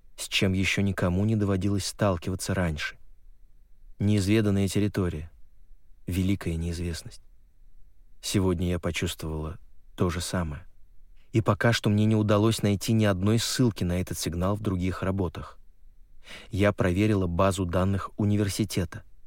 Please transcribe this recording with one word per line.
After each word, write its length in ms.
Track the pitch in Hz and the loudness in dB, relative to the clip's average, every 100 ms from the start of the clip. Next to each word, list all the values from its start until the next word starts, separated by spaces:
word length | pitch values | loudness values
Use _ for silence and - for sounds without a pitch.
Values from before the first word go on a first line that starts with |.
| - - | -20 -14
с 120 | - | -6
чем 260 | - 98 | 0 2
ещё 280 | 95 92 - | 2 0 0
никому 420 | 98 92 90 90 104 | 0 0 0 2 2
не 100 | 110 | 2
доводилось 500 | 101 98 101 101 - | 2 2 0 0 -2
сталкиваться 680 | - 104 87 - 92 - 92 | 0 0 0 -4 -6 -2 0
раньше. 420 | 85 76 - - - - - - - - - - - - | 0 -2 -6 -10 -18 -18 -20 -20 -20 -20 -20 -20 -20 -2
Неизведанная 680 | 101 104 95 110 101 98 95 | 0 2 4 2 4 2 2
территория, 600 | 101 101 104 90 78 80 - - - - - - - - | 0 0 0 -2 -4 -12 -16 -20 -20 -20 -20 -20 -14 -4
великая 480 | 90 92 101 90 82 | 0 0 0 -2 -4
неизвестность. 680 | 85 82 85 80 - - - - - - - - - - - - | -4 -4 -6 -6 -10 -18 -20 -20 -20 -20 -20 -18 -18 -20 -20 -14
Сегодня 480 | - 104 92 87 90 | -2 0 2 0 0
я 120 | 87 | -2
почувствовала 800 | 87 - 87 - 80 78 78 - - - - - | -4 -4 -4 -6 -6 -6 -6 -10 -16 -20 -18 -2
то 140 | 90 | 0
же 120 | 87 | 0
самое. 440 | - 92 80 71 - - - - - - - | -4 -4 -4 -6 -12 -20 -20 -20 -20 -20 -2
И 80 | 117 | 0
пока 300 | 117 104 120 | 2 2 2
что 180 | 113 113 | 2 4
мне 160 | 104 107 | 4 4
не 100 | 107 | 4
удалось 480 | 107 104 113 107 | 4 4 4 4
найти 280 | 104 101 - | 2 0 2
ни 140 | 110 107 | 4 4
одной 320 | 90 104 113 | 4 2 2
ссылки 460 | - - 123 - | 0 2 2 2
на 180 | 90 90 | 0 0
этот 160 | 90 82 | -2 -4
сигнал 380 | - 87 92 107 | -4 -2 0 0
в 60 | |
других 420 | 107 92 92 92 | -2 0 -2 -2
работах. 560 | 95 98 87 - - - - - - - - - - - - | -2 0 -2 -4 -12 -16 -20 -20 -20 -20 -20 -20 -18 -18 -6
Я 240 | 95 101 | 2 2
проверила 540 | 98 95 90 110 101 90 | 4 0 4 4 4 2
базу 380 | 85 98 92 90 | 2 2 2 0
данных 440 | 90 95 98 - - | 2 2 0 -4 -2
университета, 840 | 104 104 101 - 107 101 87 - - - | 2 2 0 0 -2 -2 -4 -8 -16 -20